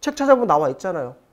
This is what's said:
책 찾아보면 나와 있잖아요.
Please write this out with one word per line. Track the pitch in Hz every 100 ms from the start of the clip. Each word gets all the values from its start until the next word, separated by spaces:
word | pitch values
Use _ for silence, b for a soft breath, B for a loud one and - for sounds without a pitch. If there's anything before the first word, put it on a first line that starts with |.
책 | - 294
찾아보면 | 277 262 226
나와 | 151 147
있잖아요. | 135 190 170 123 131 _